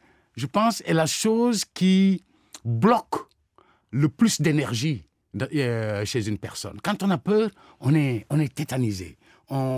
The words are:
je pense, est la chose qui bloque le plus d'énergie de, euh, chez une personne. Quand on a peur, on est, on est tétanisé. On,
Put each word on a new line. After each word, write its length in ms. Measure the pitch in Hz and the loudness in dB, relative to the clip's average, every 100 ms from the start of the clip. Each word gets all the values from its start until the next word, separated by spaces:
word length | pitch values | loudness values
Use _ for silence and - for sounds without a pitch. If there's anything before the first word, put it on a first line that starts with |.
| _ _ _ - | _ _ _ -10
je 100 | 135 | -4
pense, 360 | 202 226 - - | 0 0 0 0
est 80 | |
la 120 | 160 160 | 0 2
chose 580 | - 220 226 240 208 - | 0 0 2 2 0 -4
qui 480 | - 185 185 196 185 _ _ _ - | 0 4 6 4 2 _ _ _ -10
bloque 640 | 117 113 202 226 - - - _ _ _ _ _ _ | -4 2 4 2 0 -10 -10 _ _ _ _ _ _
le 180 | 131 151 | -2 0
plus 320 | - 226 - | 2 2 2
d'énergie 680 | 156 151 123 117 156 117 - _ _ | 2 0 0 -2 -4 -4 -8 _ _
de, 140 | 101 139 | -8 -4
euh, 520 | 151 123 117 110 101 | -2 -2 -2 -2 -4
chez 240 | 107 127 107 | -4 -4 -4
une 100 | 104 | -6
personne. 400 | - - 98 101 | -8 -12 -12 -8
Quand 220 | - 202 | -6 -2
on 80 | 196 | 0
a 80 | 165 | -2
peur, 320 | 185 214 220 - - - | 0 0 0 -4 -20 -6
on 120 | 127 | 0
est, 320 | 156 139 113 - | 2 2 -2 -2
on 80 | 147 | -2
est 160 | 147 | -2
tétanisé. 640 | - 156 131 113 95 87 - _ _ - | -4 -6 -2 -2 -4 -10 -16 _ _ -8
On, 80 | 135 135 | -4 -2